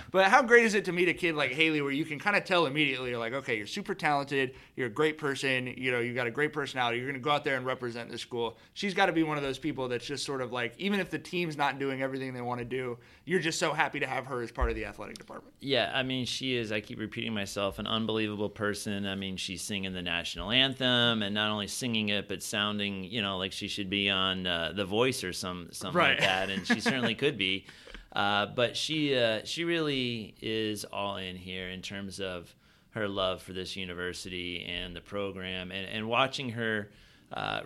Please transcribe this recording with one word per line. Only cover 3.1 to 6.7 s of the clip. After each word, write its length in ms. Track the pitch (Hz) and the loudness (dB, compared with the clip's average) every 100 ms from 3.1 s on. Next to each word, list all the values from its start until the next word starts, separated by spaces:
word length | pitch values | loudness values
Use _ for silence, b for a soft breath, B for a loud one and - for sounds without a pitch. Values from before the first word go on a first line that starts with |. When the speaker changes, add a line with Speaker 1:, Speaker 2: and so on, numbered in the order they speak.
Speaker 1:
you're 80 | 120 | -2
like, 160 | 113 | -2
"Okay, 240 | 135 131 110 | -2 0 -2
you're 80 | 101 | -2
super 280 | - 95 | -6 -4
talented, 600 | - - 143 135 139 131 B B | 0 2 2 2 0 0 B B
you're 120 | - 123 | -4 -2
a 40 | |
great 280 | 113 156 151 | 2 2 2
person, 480 | 147 131 139 127 127 123 | -2 0 0 0 -2 -4
you 140 | 127 | 0
know, 100 | 123 | 0
you've 140 | 120 | 0
got 120 | 120 120 | 0 -2
a 40 | |
great 240 | 117 151 | 0 0
personality, 440 | 151 131 | -2 -4